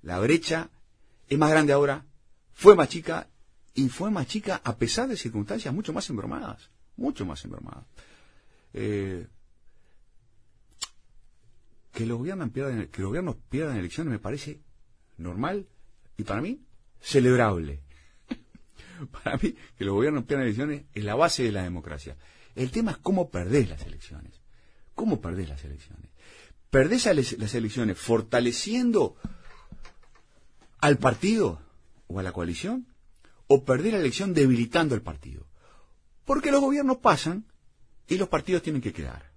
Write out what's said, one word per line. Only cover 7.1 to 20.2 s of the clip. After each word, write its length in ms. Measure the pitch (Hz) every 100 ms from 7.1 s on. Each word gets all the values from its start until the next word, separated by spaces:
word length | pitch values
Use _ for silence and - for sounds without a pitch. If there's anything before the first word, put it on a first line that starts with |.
| - 92
más 180 | 71 -
embromadas. 400 | - - 65 - - - - - - - _ _
Eh, 540 | 104 104 104 98 90 - - - _ - - - - - - _ _ - _ _ - - - - - - _ - - - - -
que 120 | - 113
los 120 | 117
gobiernos 320 | 143 190 143
pierdan, 380 | 143 139 117 82
que 140 | -
los 80 | 95
gobiernos 260 | 143 180 113 -
pierdan 280 | 131 156 117
elecciones 340 | 87 - 160
me 80 | 110
parece 420 | 101 139 143 151 - - - _ _ -
normal 500 | 87 90 139 202 196 - - - - -
y 60 |
para 180 | - 101
mí 200 | 165 269 - - - -
celebrable. 840 | - 139 123 123 110 90 76 71 - - - - -
<laughs> 840 | - - - - - - 180 143 -
Para 140 | - 127
mí, 180 | - - - -
que 60 |
los 100 | 98
gobiernos 300 | 98 139 147